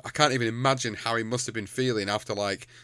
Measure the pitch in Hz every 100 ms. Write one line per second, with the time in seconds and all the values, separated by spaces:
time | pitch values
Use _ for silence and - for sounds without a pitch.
0 | - - 151 131 117 117 135 135 120 104
1 | 117 117 110 123 123 110 101 - 127 113
2 | 98 104 - 101 101 98 - -